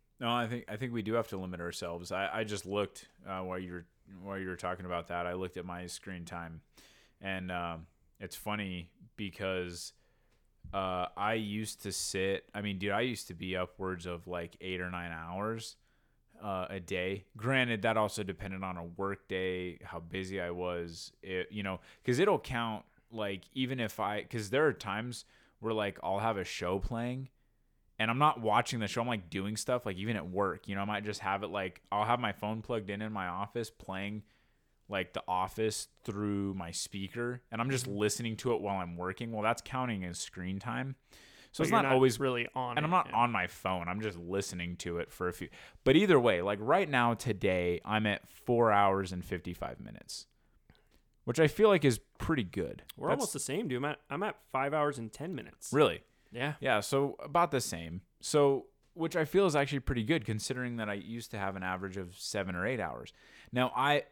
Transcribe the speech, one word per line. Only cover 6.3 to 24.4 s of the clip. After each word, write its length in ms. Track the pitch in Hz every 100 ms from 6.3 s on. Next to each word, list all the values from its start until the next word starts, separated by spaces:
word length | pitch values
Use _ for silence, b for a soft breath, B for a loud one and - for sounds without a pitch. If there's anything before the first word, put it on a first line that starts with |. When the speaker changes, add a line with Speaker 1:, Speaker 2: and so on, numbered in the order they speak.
| 87 82 82 - B B B B _
Speaker 1:
and, 320 | 98 95 92
um, 360 | 90 85 82 82 _ _ _
it's 160 | 95 -
funny 560 | - 104 98 90 82 _ - -
because, 800 | 101 - 98 92 90 87 - - _ _ _ _ _ _ -
uh, 340 | 98 95 92 90 -
I 200 | 104 113
used 480 | 107 107 107 -
to 80 | 101
sit, 580 | 92 - 95 95 98 -
I 80 | 104
mean, 180 | 104 95
dude, 120 | 101
I 100 | 101
used 260 | 127 110 -
to 40 |
be 220 | 85 92 92
upwards 500 | 90 - 95 90 87
of, 220 | 87 85
like, 300 | 87 85 -
eight 200 | 92 90
or 100 | 90
nine 200 | 90 87
hours, 640 | 82 82 92 107 113 113 - _ _ _ _ _ -
uh, 280 | 104 95 90
a 100 | 95
day. 460 | 85 92 90 98 - 110
Granted, 440 | 113 135 123 113
that 140 | 113 110
also 260 | 107 -
depended 400 | 98 90 104 95
on 140 | 95 87
a 60 |
work 440 | 85 87 98 98 -
day, 500 | 95 92 90 90 85
how 160 | - 85
busy 400 | 85 92 92 95
I 120 | 87
was, 600 | 87 90 87 85 82 - -
it, 300 | - 92 -
you 100 | 104
know, 180 | 98 92 B B
'cause 160 | - 123
it'll 200 | 202 175
count, 460 | - 123 117 107 - _ _
like, 340 | 113 104 98 -
even 260 | 135 127 131
if 200 | 110 -
I, 240 | 101 104
'cause 260 | - 117